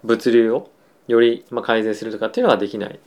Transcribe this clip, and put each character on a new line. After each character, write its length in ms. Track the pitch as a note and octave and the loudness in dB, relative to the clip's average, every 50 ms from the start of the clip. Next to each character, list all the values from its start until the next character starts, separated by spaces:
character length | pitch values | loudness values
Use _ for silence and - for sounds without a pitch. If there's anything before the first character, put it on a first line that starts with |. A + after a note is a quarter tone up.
| - | -4
物 280 | A2+ A#2 A2+ - B2+ | -2 -2 0 2 2
流 200 | A#2 A#2 A2+ A2+ | 4 4 4 4
を 180 | A#2 C3+ - - _ _ _ _ _ _ _ - | 0 -4 -6 -10 _ _ _ _ _ _ _ 0
よ 120 | A#2+ A2+ | 2 4
り、 260 | A#2 A#2 A#2 A2+ - - | 4 4 2 -2 -6 -10
ま 100 | - A#2 | -10 -8
あ、 20 | - | -4
改 200 | - A#2 A2 G#2+ | -2 -2 0 0
善 100 | A2 G#2+ | -2 -4
す 100 | G#2+ A2+ | -6 -8
る 80 | A2+ | -10
と 60 | G#2+ G#2 | -8 -6
か 100 | A2 A2 | -8 -6
っ 40 | |
て 80 | - A#3+ | -2 0
い 40 | B3 | 2
う 40 | A3 | 2
の 40 | |
は 60 | B2 F#2+ | 2 2
で 100 | G2+ G2+ | 0 -4
き 100 | - G#2+ | -6 -6
な 100 | G2+ - | -8 -10
い。 120 | - - _ | -12 -16 _